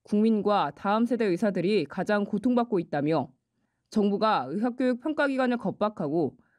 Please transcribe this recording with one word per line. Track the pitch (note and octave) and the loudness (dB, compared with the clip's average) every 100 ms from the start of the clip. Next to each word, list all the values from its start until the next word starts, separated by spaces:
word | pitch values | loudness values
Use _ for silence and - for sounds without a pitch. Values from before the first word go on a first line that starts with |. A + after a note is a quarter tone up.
국민과 | - G#3 A3 G#3+ G3 G3+ D3 - | -2 2 2 2 2 0 0 -4
다음 | G3 A3 A#3 | -2 0 0
세대 | A#3+ G#3+ | 0 0
의사들이 | F3 G#3+ F#3+ E3+ G#3+ C#3+ | 2 0 0 0 0 -2
가장 | - F#3 G#3 | -4 0 0
고통받고 | G3+ G#3 B3+ A#3+ A#3+ G3 | 0 -2 0 0 0 -2
있다며 | E3+ C#3+ D3 D#3+ C3 _ _ _ _ _ _ | -2 -2 0 0 -2 _ _ _ _ _ _
정부가 | A3 G3+ G3 G#3+ F3+ C3 | 0 0 2 2 0 -2
의학교육 | F#3 A#3+ B3 B3+ B3 | -4 -4 0 0 0
평가기관을 | D#4 D4+ C#4+ C4 B3+ A#3+ | -4 0 0 2 0 0
겁박하고 | F#3+ - G#3 G#3+ D3+ E3 C3 - _ | -4 -2 -4 -2 -4 0 -2 -4 _